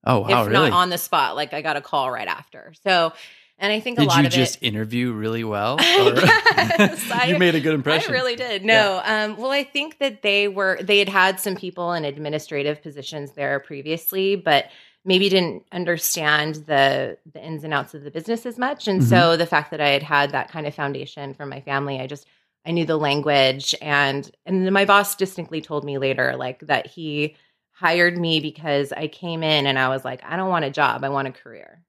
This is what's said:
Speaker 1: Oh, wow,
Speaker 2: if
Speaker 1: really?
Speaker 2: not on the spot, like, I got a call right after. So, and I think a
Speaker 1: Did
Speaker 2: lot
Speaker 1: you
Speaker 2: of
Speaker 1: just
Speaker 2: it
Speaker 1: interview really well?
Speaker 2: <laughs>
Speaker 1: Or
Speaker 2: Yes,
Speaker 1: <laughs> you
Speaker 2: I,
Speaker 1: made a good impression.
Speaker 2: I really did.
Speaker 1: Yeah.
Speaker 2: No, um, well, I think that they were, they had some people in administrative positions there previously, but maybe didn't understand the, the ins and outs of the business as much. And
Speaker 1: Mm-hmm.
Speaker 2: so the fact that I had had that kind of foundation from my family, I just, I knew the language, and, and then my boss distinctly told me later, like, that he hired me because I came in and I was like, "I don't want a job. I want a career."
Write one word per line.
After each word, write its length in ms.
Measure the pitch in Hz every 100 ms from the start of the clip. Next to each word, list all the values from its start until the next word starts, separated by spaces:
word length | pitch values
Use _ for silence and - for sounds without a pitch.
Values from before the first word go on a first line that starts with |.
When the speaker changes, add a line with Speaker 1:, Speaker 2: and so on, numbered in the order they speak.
| -
Speaker 1:
Oh, 140 | 120
wow, 240 | - 120
Speaker 2:
if 60 | 107
Speaker 1:
really? 200 | 190 160
Speaker 2:
not 60 | 175
on 120 | 180
the 80 | 175
spot, 380 | - 170 131 107
like, 160 | 147
I 80 | 151
got 160 | 156 143
a 40 |
call 300 | - 151 131
right 160 | 120 95
after. 460 | - - - - 160
So, 300 | 196 180 165 - - - _ _
and 140 | 196
I 80 | 214
think 180 | 226 233
a 40 |
Speaker 1:
Did 60 | 143
Speaker 2:
lot 100 | 135
Speaker 1:
you 80 | 139
Speaker 2:
of 60 |
Speaker 1:
just 240 | 131 127 -
Speaker 2:
it 60 | 123
Speaker 1:
interview 460 | 107 110 120 123
really 320 | 107 110 113 110
well? 320 | 104 107 139
Speaker 2:
<laughs> 200 | 339 359
Speaker 1:
Or 160 | 392 -
Speaker 2:
Yes, 880 | - - 466 381 349 330 311 339 -
Speaker 1:
<laughs> 220 | 240 247
you 80 | 285
Speaker 2:
I, 20 |
Speaker 1:
made 180 | 180 160
a 60 |
good 120 | 147
impression. 380 | 156 143 160 -
Speaker 2:
I 20 |
really 220 | 254 254 233
did. 280 | 247 202
Speaker 1:
Yeah. 40 | 202 226
Speaker 2:
No, 180 | 208 190 -
um, 320 | 214 214 208
well, 140 | 254
I 120 | 277
think 360 | 277 285 302 -
that 220 | 277 214
they 260 | 208 202 202
were, 280 | 196 190 185
they 240 | 190 202 196
had 340 | 196 185 190
some 160 | 208 185
people 380 | 180 180 175
in 100 | 175
administrative 760 | 147 143 151 151 - 147 143 147
positions 480 | 160 147 135 151 143
there 280 | 143 139 139
previously, 760 | - 143 143 165 - 190 190 196
but 300 | 170 143 - - - _ 185
maybe 240 | 185 202
didn't 340 | 185 170 95 _
understand 840 | 180 175 165 - 175 151 151 151 156 151
the, 500 | 143 135 135 135 - 160
the 100 | 147
ins 200 | 156 160
and 100 | 156
outs 200 | 147 131
of 100 | 156
the 80 | 143
business 340 | 165 165 233 247
as 120 | 233
much. 300 | 247 294 -
And 100 | 190
Speaker 1:
Mm-hmm. 80 | 123
Speaker 2:
so 280 | 180 170 165
the 80 | 165
fact 260 | 160 147
that 80 | 156
I 80 | 147
had 140 | 139
had 280 | 147 147 143
that 180 | 139 -
kind 160 | 165 147
of 80 | 143
foundation 580 | 143 135 135 - 139
from 160 | 135 143
my 120 | 135
family, 380 | 139 139 143 135
I 80 | 131
just, 200 | 143 _ _ _ _ 160
I 60 |
knew 140 | 170 160
the 120 | 160
language, 760 | 147 143 147 143 135 131 - -
and, 480 | 151 143 139 139 139 _ -
and 200 | 190 185
then 80 |
my 120 | 196 202
boss 300 | 202 202 -
distinctly 460 | 190 185 165 160
told 220 | 156 151 143
me 120 | 139
later, 360 | 135 131 127 131
like, 240 | 127 135
that 260 | 151 139 -
he 480 | - 160 147 151 _ _ _ _
hired 460 | _ 180 170 175 175
me 220 | 165 160
because 520 | 151 147 160 143 139
I 160 | - 156
came 360 | - 180 165
in 240 | 156 151 139
and 100 | 135
I 120 | 131
was 140 | 135 127
like, 160 | 127 -
"I 100 | 170
don't 120 | 190
want 160 | 175 143
a 60 |
job. 320 | 143 139 120
I 60 | 135
want 180 | 139 135
a 40 |
career." 520 | 127 - 113 - _